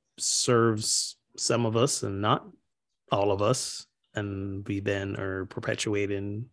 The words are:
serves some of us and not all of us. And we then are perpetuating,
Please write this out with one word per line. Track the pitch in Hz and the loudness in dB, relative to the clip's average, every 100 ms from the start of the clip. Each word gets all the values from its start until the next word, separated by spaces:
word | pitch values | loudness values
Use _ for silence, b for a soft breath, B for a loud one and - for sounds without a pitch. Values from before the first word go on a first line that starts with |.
| _ - | _ -6
serves | - - - 117 117 110 - - - - _ - | -2 0 4 6 4 2 0 -2 -2 -8 _ -4
some | - 117 117 | 0 2 2
of | 113 | 4
us | 143 - | 2 2
and | 104 98 | -4 0
not | 104 147 202 - _ _ _ _ - | 2 2 0 -20 _ _ _ _ -2
all | 101 104 | 2 2
of | 98 | 4
us. | 104 131 - - - _ _ | 2 2 -2 -10 -14 _ _
And | 110 101 98 98 98 101 | -6 -4 -4 -6 -6 -4
we | 98 | -4
then | 101 98 98 98 | -2 -2 -2 -4
are | 98 95 95 | -4 -4 -6
perpetuating, | - 113 113 113 101 101 101 101 104 131 | -6 -4 -2 0 0 0 -2 -4 -6 -8